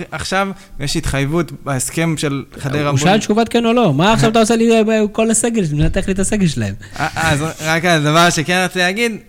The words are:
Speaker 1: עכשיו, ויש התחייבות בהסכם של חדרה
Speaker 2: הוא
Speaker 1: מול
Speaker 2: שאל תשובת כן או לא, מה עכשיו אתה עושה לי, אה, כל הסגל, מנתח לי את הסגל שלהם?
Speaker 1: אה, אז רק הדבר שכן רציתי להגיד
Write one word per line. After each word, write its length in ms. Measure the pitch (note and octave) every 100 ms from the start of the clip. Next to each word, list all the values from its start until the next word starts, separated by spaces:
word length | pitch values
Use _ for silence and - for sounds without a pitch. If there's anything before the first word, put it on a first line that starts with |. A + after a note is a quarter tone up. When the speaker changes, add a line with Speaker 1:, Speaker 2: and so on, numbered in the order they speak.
| E3+
Speaker 1:
עכשיו, 360 | D#3 - F#3 G3 - - -
ויש 180 | C#3+ E3
התחייבות 540 | C3 C3+ C#3 E3+ C#3+ C#3
בהסכם 540 | C#3+ C3 - - E3 D3+
של 260 | D3+ C#3 - -
חדרה 220 | C#3+ D3
Speaker 2:
הוא 80 | C#3+
Speaker 1:
מול 80 | C3+
Speaker 2:
שאל 180 | D#3+ G#3+
תשובת 300 | - G#3+ A3+
כן 160 | A#3+ A#3
או 80 |
לא, 200 | A#3+ G#3
מה 200 | C#3 F#3+
עכשיו 160 | A3+ A3+
אתה 80 | A3+
עושה 160 | A3 A3+
לי, 160 | A#3
אה, 100 | A3+ G#3+ A3 G#3
כל 200 | G#3 A3+
הסגל, 320 | G#3+ A#3+ A3+ E3
מנתח 340 | D3 D#3+ G3 F#3+
לי 60 |
את 60 | F#3+
הסגל 280 | F#3+ G#3+ F3
שלהם? 260 | C3 G2+ G#2 - -
Speaker 1:
אה, 80 | D3+ -
אז 280 | D#3+ C#3+ D#3 -
רק 240 | D#3 E3 F3
הדבר 440 | D#3+ D3 D#3+ F3
שכן 320 | E3+ D3 F3+ F3+
רציתי 140 | F#3
להגיד 320 | F3+ G3+ A#3+ G#3